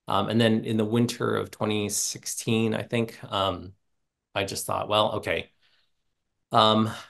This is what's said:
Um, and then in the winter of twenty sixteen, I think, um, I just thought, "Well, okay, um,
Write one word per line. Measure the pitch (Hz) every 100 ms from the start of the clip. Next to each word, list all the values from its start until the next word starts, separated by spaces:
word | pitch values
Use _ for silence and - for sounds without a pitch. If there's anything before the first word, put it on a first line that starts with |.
| -
Um, | 98 104
and | 110
then | 113 110
in | - 110
the |
winter | 107 117 117 - 117 107
of | 101
twenty | - 107 107 104
sixteen, | - - - - - - 113 113
I | 113
think, | 113 117 113 - -
um, | 101 95 87 92 - _ _ _ _ _
I | 101
just | 98 - -
thought, | 101 -
"Well, | 107 110 107
okay, | 101 85 - _ _ _ _ _ _ _ _ _ _
um, | 117 110 110 110 -